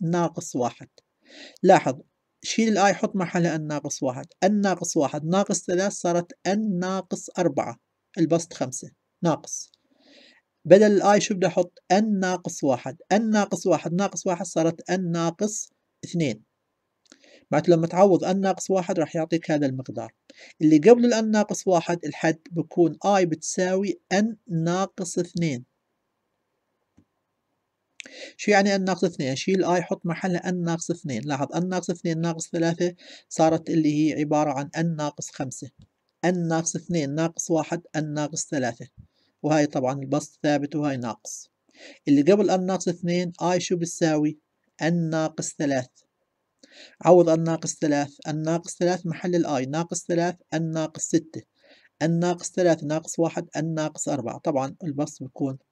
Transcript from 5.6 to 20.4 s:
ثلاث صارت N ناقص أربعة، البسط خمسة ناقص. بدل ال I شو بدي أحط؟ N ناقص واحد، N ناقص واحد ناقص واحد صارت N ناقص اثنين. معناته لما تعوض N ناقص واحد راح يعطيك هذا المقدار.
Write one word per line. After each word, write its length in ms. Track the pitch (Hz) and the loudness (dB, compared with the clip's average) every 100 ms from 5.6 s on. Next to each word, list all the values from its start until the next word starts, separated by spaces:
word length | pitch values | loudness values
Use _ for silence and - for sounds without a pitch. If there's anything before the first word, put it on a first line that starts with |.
ثلاث 280 | - 180 196 | -2 -2 -2
صارت 400 | - 175 175 175 - 180 | -2 0 0 -2 -6 -4
N 100 | 208 | -2
ناقص 720 | 220 175 180 190 180 185 - - | 0 -2 -2 -4 -6 -8 -6 -2
أربعة، 380 | 170 139 - 120 _ _ _ - | 0 0 -6 -8 _ _ _ -2
البسط 340 | 156 165 - | 2 0 -2
خمسة 380 | - 131 - - _ _ _ | -8 -8 -8 -14 _ _ _
ناقص. 500 | 170 143 - - - _ _ _ _ - - _ _ _ | -2 -2 -4 -14 -14 _ _ _ _ -20 -20 _ _ _
بدل 380 | 151 190 214 202 | 8 8 8 6
ال 0 | |
I 160 | 190 208 | 6 4
شو 160 | - | 2
بدي 120 | 196 185 | -2 -2
أحط؟ 320 | 180 180 _ - | 0 -4 _ 0
N 120 | 185 | 2
ناقص 600 | 220 196 185 185 170 - | 2 0 0 -2 -6 -4
واحد، 320 | 147 120 135 139 - | -2 -2 -4 -10 0
N 60 | 202 | 0
ناقص 460 | 220 214 202 185 190 | 2 0 0 -2 0
واحد 280 | 156 170 | 0 0
ناقص 320 | 170 196 175 196 | -2 -2 -2 -4
واحد 200 | 175 196 | -4 -4
صارت 440 | - 165 165 - | 0 0 0 -4
N 100 | 185 | -2
ناقص 720 | 175 170 170 165 156 - - _ _ _ | -2 -2 -2 -2 -4 -4 -12 _ _ _
اثنين. 380 | - 170 151 107 _ _ _ _ _ _ _ - _ - - | -8 -2 -2 -4 _ _ _ _ _ _ _ -20 _ -20 -4
معناته 220 | 147 160 | 0 4
لما 140 | 170 165 | 4 4
تعوض 380 | 175 202 165 | 4 6 6
N 120 | 156 190 | 2 0
ناقص 340 | 190 180 - | 0 -2 -2
واحد 280 | 190 175 - | -2 0 -2
راح 180 | 151 165 | -2 -2
يعطيك 340 | 160 160 - | -2 -2 0
هذا 160 | 151 143 | 0 0
المقدار. 460 | 131 131 110 113 _ _ - | -2 -8 -10 -12 _ _ -20